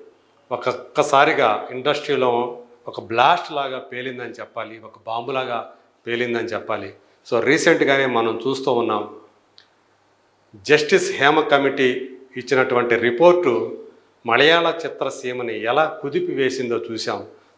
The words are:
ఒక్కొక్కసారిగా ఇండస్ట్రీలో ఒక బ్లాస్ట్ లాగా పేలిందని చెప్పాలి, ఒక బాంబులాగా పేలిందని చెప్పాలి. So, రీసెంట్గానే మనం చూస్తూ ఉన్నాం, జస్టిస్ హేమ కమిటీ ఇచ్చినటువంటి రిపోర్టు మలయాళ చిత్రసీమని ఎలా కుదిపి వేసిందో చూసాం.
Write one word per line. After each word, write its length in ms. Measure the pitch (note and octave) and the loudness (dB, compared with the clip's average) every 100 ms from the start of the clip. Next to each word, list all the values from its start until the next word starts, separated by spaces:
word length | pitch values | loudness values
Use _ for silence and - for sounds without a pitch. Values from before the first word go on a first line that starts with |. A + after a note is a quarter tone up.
| - _ _ _ - | -20 _ _ _ -8
ఒక్కొక్కసారిగా 1160 | A#2+ C3 B2 - - C#3+ C#3 D3 D3 B2 G#2 - | -6 -4 -6 -4 -2 2 4 4 4 2 0 -4
ఇండస్ట్రీలో 880 | B2 C3+ C#3+ - C3+ B2+ A#2+ A#2+ A#2+ - _ - | -6 -4 -2 -2 0 2 2 -2 -6 -16 _ -14
ఒక 140 | A#2+ | -12
బ్లాస్ట్ 520 | G#2 A2+ C3+ F3 - | -4 2 4 2 -2
లాగా 260 | D3+ C3+ B2+ | -6 -6 -8
పేలిందని 520 | - B2 B2+ B2 A#2+ | -10 -10 -10 -10 -12
చెప్పాలి, 500 | A2+ G#2+ - A2 A2+ | -14 -14 -12 -12 -14
ఒక 100 | A2 - - | -20 -16 -8
బాంబులాగా 640 | A2+ B2 C3+ B2+ A#2+ - - _ _ - | -8 -4 -4 -4 -6 -8 -16 _ _ -6
పేలిందని 380 | A#2 B2 A#2 | -4 -2 -2
చెప్పాలి. 500 | G#2+ G#2 - G#2+ G2 - _ _ - | -4 -6 -4 -6 -6 -16 _ _ -2
So, 80 | A#2 | 0
రీసెంట్గానే 680 | A2+ D3 E3 D#3+ C#3 C#3 C3 | 2 4 4 4 4 2 2
మనం 340 | A#2 A#2 G#2+ C3 | 0 0 -2 -4
చూస్తూ 260 | C3+ - | -4 0
ఉన్నాం, 420 | A#2+ A2 G#2+ G#2+ - - _ _ _ _ _ _ _ _ _ _ _ _ G#2+ | 0 0 -2 -6 -14 -20 _ _ _ _ _ _ _ _ _ _ _ _ -10
జస్టిస్ 500 | F#2+ D3 D3 F#3 - | 2 4 6 2 2
హేమ 280 | - C#3 D#3 | 0 2 2
కమిటీ 720 | D3+ C#3+ C#3 C#3 B2+ B2 - - - B2+ | 4 2 2 2 0 0 -6 -14 -16 -14
ఇచ్చినటువంటి 580 | A#2+ C3 B2+ B2 A#2 | 0 2 2 2 2
రిపోర్టు 840 | A2+ A#2+ A#2 E3+ F3 D3 A2+ - - - - _ _ A2+ | 2 2 4 6 6 4 0 -2 -8 -16 -20 _ _ 0
మలయాళ 400 | A#2+ C#3+ E3+ E3+ D#3 | 4 6 4 2 -2
చిత్రసీమని 760 | C#3+ - C3+ C3+ B2+ B2 A#2+ G#2+ | -6 -6 -6 -6 -8 -6 -6 -4
ఎలా 360 | G#2+ C#3 D#3 - | 0 2 0 -2
కుదిపి 300 | C#3+ D#3+ F3 | -6 -4 -2
వేసిందో 480 | C#3 C3 C3 A#2+ A#2 - | 0 -2 -2 -4 -4 -4
చూసాం. 360 | E3 - G2+ G2+ - _ | -8 -6 -8 -10 -20 _